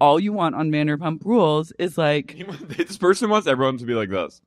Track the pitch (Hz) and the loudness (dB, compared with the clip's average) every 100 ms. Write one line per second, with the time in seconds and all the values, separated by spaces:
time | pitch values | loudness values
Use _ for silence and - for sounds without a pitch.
0 | 147 156 208 208 165 - 156 151 151 147 | 4 4 2 0 -2 -2 -2 0 0 -2
1 | 175 156 190 240 160 151 165 - 180 156 | -4 -6 0 2 4 2 -2 -6 -4 0
2 | 151 147 - - 185 160 156 - 170 202 | 0 0 -2 -12 -14 -14 -10 -6 -6 0
3 | 175 196 214 214 160 131 135 131 120 117 | 2 2 2 2 2 2 0 -2 -4 -2
4 | 101 95 80 - | -2 -2 -4 -8